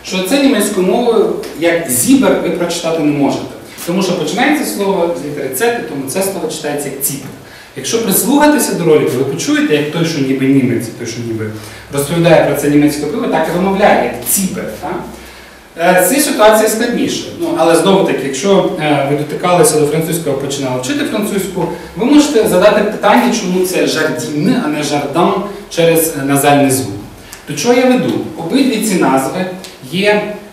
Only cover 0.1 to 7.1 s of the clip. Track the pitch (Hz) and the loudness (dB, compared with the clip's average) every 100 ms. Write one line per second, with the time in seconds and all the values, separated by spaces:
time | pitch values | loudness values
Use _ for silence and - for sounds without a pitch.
0.1 | 190 185 277 269 214 202 185 185 233 240 | -6 0 2 2 0 0 0 0 2 2
1.1 | 214 175 - - 139 165 170 - 123 - | 2 2 -2 -8 -2 0 0 -2 -2 2
2.1 | 277 196 139 - - 175 - 165 165 147 | 4 4 2 0 -2 -2 -2 -2 0 0
3.1 | 143 135 - - - - - - 180 185 | 2 0 -2 -6 -14 -18 -14 -4 -2 0
4.1 | 180 151 196 277 302 - 208 196 185 170 | -2 -2 -2 0 0 -2 -4 -2 0 -2
5.1 | 170 147 139 - - 233 233 - 139 131 | -2 -6 -6 -6 -2 -2 -2 -6 -8 -6
6.1 | 190 196 175 156 - 151 143 139 - - | -4 -4 -4 -6 -6 -6 -6 -8 -6 -6